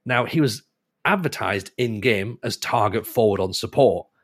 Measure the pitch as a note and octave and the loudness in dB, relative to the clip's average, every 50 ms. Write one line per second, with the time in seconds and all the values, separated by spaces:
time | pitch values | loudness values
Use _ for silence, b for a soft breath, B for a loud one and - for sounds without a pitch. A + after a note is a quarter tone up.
0 | _ A#2+ B2+ A#2+ A#2+ - - E3+ D3 B2+ G#2+ - - _ _ _ _ _ _ _ | _ 0 0 0 0 2 2 2 2 2 0 -4 -10 _ _ _ _ _ _ _
1 | - E3+ G3+ G3 E3+ C#3+ - - A2 F#2 G2+ G2 - - - - B2 A#2 A2 G#2 | 0 0 2 2 0 -4 -4 -4 -2 -2 -2 -2 -4 -6 -4 -4 -2 -2 -2 0
2 | G2 B2+ A2 G2 G2 A2+ A#2+ - - A2+ G#2+ - - - - A#2+ G#2 G#2 F#2+ A2+ | 0 2 2 2 -2 -6 -8 -8 -8 -8 -6 -6 -4 -2 0 0 2 0 0 -4
3 | F2+ - - B2+ A2+ G#2+ G2 F#2+ F#2+ F#2+ F#2+ - - F#2 - C#3+ C3+ A#2 F2 F2 | -6 -2 0 2 2 4 2 2 0 -2 -2 -6 -6 -2 2 4 4 4 4 0
4 | - _ _ _ | -6 _ _ _